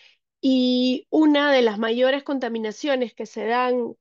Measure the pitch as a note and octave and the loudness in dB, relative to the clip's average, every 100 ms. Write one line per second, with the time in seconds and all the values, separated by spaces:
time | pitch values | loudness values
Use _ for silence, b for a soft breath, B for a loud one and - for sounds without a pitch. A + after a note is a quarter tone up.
0 | B B _ _ C4 C4 B3+ B3 B3+ B3+ | B B _ _ 0 2 2 0 0 -2
1 | - D#4 D#4 D4 C#4+ C4 A3+ G#3 A3+ A#3+ | -2 2 4 4 4 4 2 0 -4 0
2 | B3+ C#4 C#4 C4+ B3 A3+ G#3+ G#3 D4+ B3+ | 0 0 -4 -6 -4 -6 -8 -6 -4 -2
3 | A#3 - G#3+ A3+ G#3+ A#3+ B3+ B3 A#3 - | -4 -8 -12 -8 -2 0 0 -2 -4 -10